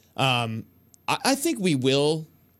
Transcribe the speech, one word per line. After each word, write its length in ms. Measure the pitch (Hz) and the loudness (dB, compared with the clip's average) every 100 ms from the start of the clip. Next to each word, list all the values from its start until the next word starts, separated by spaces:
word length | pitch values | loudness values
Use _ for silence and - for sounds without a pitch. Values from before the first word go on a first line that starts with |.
| _ - | _ -2
Um, 480 | 131 123 117 110 - _ _ _ - | 0 0 -2 -6 -12 _ _ _ -4
I, 100 | 151 | -2
I 100 | 240 | 0
think 240 | 269 339 247 | 0 0 0
we 160 | 185 | 0
will 520 | 139 131 139 147 160 156 _ _ | 2 2 2 2 -2 -6 _ _